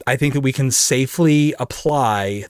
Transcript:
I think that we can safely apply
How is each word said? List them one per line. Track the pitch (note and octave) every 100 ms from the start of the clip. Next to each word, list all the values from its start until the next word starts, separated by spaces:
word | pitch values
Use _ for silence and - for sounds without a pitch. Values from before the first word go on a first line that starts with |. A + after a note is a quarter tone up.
| -
I | C3
think | C#3+
that | C#3
we | C3+
can | B2+ C3
safely | - - C3 C3 - E3 D3 D3 -
apply | B2+ - D#3 D3 A#2 G#2 G2 G2+